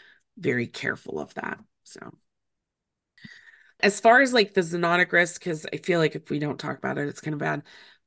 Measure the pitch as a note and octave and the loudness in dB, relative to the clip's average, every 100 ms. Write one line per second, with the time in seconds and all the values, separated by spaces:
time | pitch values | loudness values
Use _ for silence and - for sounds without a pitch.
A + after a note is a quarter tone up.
0 | - _ _ - E3+ B2 A#2 - - - | -20 _ _ -8 -4 -2 -4 -6 -6 -6
1 | - D2+ D2 - - - - _ - - | -8 -10 -10 -10 -10 -10 -16 _ -20 -18
2 | - - _ _ _ _ _ _ _ _ | -18 -20 _ _ _ _ _ _ _ _
3 | _ _ - - - _ _ - G3+ G3 | _ _ -20 -20 -20 _ _ 0 0 4
4 | A3+ B3 C4+ B3 G3+ G3 E3 F3 E3+ F3 | 6 6 6 4 2 0 -2 0 2 2
5 | F3 F3 F3 - F#3 D#3 - D3+ - E3+ | 2 2 2 -2 -6 -6 -6 -8 0 2
6 | D#3 D3+ - D3 D3 C3+ D3 C#3 C3 C#3+ | 2 0 -6 -4 -4 -6 -8 -6 -6 -4
7 | C#3+ C3+ D3+ D3+ D3+ D3+ - - - _ | -6 -6 -8 -6 -4 -6 -8 -20 -20 _